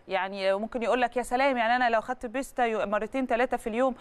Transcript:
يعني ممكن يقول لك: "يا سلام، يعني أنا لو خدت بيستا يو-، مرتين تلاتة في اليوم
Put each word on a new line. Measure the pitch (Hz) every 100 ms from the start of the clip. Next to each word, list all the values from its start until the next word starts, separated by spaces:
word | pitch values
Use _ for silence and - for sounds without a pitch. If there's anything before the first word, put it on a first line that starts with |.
| -
يعني | 185 190 196 190
ممكن | 196 220 247
يقول | 226 247
لك: | 240 247
"يا |
سلام، | 226 247 277 247
يعني | 226 247
أنا | 247
لو | 226
خدت | 214 254 247
بيستا | 247 262 - 233
يو-، | 214 202
مرتين | 208 214 269 254
تلاتة | 233 254 240
في | 233
اليوم | 220 262 240